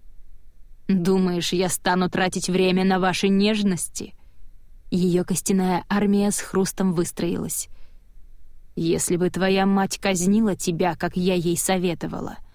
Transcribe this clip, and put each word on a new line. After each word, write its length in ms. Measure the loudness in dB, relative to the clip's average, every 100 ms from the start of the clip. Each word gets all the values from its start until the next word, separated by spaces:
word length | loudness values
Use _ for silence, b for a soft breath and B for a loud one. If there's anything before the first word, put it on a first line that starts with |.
| -18 -16 -14 -14 -16 -18 -20 -10 0
"Думаешь, 680 | 0 4 2 2 0 0
я 160 | 0 0
стану 400 | 0 0 2 2
тратить 400 | 0 0 -2 -2
время 340 | 2 4 4
на 140 | 4 4
ваши 300 | 2 2 2
нежности?" 840 | 4 4 2 0 0 -4 -8 -12 -14 -20 -16 -16 -16 -20 -18 -2
Её 340 | 0 4 2
костяная 600 | 2 -2 0 2 2 0 0
армия 420 | 0 4 4 2
с 100 | 0
хрустом 520 | -2 0 0 0 0
выстроилась. 760 | 2 -2 -2 -4 -2 -4 -6 -8 -10 -14 -16 -20 -20 -18 -16 -16 -16 -14 -4
"Если 400 | -2 0 0 0
бы 140 | 0
твоя 340 | 0 2 2 4
мать 320 | 2 0 -2
казнила 580 | -2 0 2 4 2 0
тебя, 380 | -2 0 0
как 220 | 0 -4 0
я 180 | 0
ей 220 | 2 0 0
советовала, 840 | 0 0 0 -2 -6 -6 -8 -10 -14